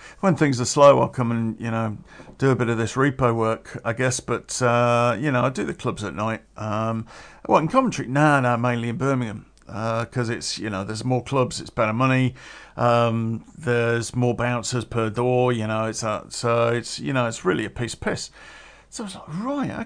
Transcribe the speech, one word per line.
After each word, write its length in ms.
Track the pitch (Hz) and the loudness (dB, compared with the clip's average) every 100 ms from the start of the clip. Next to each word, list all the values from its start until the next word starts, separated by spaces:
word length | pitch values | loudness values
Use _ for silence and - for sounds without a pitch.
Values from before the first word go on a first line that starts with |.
| - - | -20 -2
When 160 | 196 156 | 2 4
things 240 | 151 127 | 4 2
are 60 | 120 | 0
slow, 340 | - 143 131 | 8 10 10
I'll 80 | 123 | 6
come 240 | - 117 | 0 -2
and, 260 | 117 113 110 | 0 -2 -4
you 140 | 117 | -4
know, 260 | 113 113 104 - - - - | -2 -2 -6 -14 -20 -20 0
do 140 | 135 | 2
a 40 | 120 | 4
bit 120 | 117 | 2
of 100 | 113 | 0
this 180 | 113 - | 0 2
repo 380 | 139 131 123 | 0 2 2
work, 460 | 117 110 110 - - - | 2 0 -2 -6 -8 -6
I 80 | |
guess. 260 | 113 127 - | -2 -2 -2
But, 420 | - 117 - - | -4 -6 -4 -2
uh, 540 | 123 120 120 120 120 117 | 2 4 4 4 2 0
you 140 | 151 | 0
know, 140 | 127 127 | 2 0
I 40 | |
do 120 | 131 | 0
the 100 | - | -4
clubs 300 | - 123 92 | -4 -6 -6
at 100 | 101 | -6
night." 280 | 73 107 113 - - | -4 -4 -4 -10 -10
Um, 480 | 107 107 113 113 110 - - - - | -6 -2 -2 -4 -8 -14 -20 -12 0
"What, 140 | 190 | 2
in 100 | 160 | 2
Coventry?" 380 | 262 254 143 117 | 2 0 0 -2
"No, 340 | 139 151 143 | 2 4 4
no, 160 | 123 120 | 4 2
mainly 320 | 123 120 117 | 0 -2 -2
in 80 | 117 | -2
Birmingham. 480 | 135 131 117 107 - _ - | 0 0 -2 -6 -14 _ -14
Uh, 340 | 101 113 113 | -6 -4 -4
'cause 240 | 113 131 113 | -4 -4 -2
it's, 320 | 110 - - | -4 -6 -6
you 100 | 104 | -6
know, 140 | 98 | -6
there's 220 | 101 107 120 | -6 -6 -2
more 180 | 127 | -2
clubs, 380 | 123 139 120 - | 0 0 0 -2
it's 80 | - | -8
better 240 | - 110 | -2 -2
money, 420 | 113 131 131 127 127 - - - - | 2 2 2 2 -2 -12 -20 -14 -2
um, 720 | 120 120 117 113 113 113 - - | 2 4 4 0 -2 -4 -8 -8
there's 560 | - 120 117 117 110 | -2 0 2 0 -2
more 220 | 123 123 117 | 0 0 0
bouncers 480 | 120 123 104 123 | -2 -2 -2 -4
per 260 | 110 117 110 | -4 -2 -2
door, 440 | 104 123 127 123 | 0 2 2 2
you 120 | 120 107 | 2 -2
know, 200 | 110 110 | -2 -2
it's, 180 | 107 | -4
uh, 220 | 110 107 - | -4 -4 -6
so 400 | - 120 117 117 | -6 0 2 2
it's, 320 | 117 117 - | 0 -4 -8
you 140 | 143 | -4
know, 120 | 135 117 | -2 -2
it's 200 | 113 - | -2 -2
really 180 | 151 | 0
a 60 | 104 | -2
piece 240 | - 117 | -6 -8
of 80 | - | -6
piss." 300 | - - - - - - - - _ | -6 -6 -6 -16 -20 -20 -20 -20 _
So 100 | - | -12
I 40 | 208 | -12
was 80 | 190 | -12
like, 280 | - 160 | -12 -8
"Right, 360 | 240 285 - - | -4 -4 -4 -6